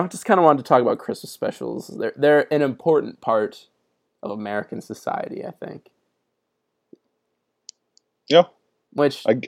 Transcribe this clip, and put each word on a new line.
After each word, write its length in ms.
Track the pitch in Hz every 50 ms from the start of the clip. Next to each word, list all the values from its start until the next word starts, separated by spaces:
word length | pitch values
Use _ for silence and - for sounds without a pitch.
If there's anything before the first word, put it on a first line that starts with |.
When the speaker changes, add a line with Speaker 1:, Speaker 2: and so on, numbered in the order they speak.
Speaker 1:
know. 60 | 175 180
Just 160 | - - -
kinda 180 | - 208 180
wanted 220 | 170 156 147 135 131
to 40 | -
talk 120 | 151 127
about 180 | 120 123 120 -
Christmas 340 | - - - - - -
specials. 560 | - - - - - - 120 120 - - - -
They're, 260 | - - 113 113 -
they're 380 | 135 143 147 151 - - - 156
an 80 | 147
important 580 | 143 135 131 - - 170 160 143 - 110 - -
part 460 | - - 110 110 107 101 - - - _ _ _ _ _ _ _ _ _ _ _
of 80 | - -
American 500 | 101 107 107 104 104 104 101 - - -
society, 640 | - - 110 - - - - - - - - - -
I 60 | -
think. 400 | - _ - - - - _ _ _ _ _ _ _ _ _ _ _ _ _ _ _ _ _ _ _ _ _ _ - _ _ _ _ _ _ _ _ _ _ _ _ _ _ - - _ _ _ _ _ _ _ _ _ _ -
Speaker 2:
Yeah. 160 | 139 170 175 - _ _ _ _ _ _ _ _
Speaker 1:
Which 300 | - - 147 143 139 - -
Speaker 2:
I, 140 | - 113 131 -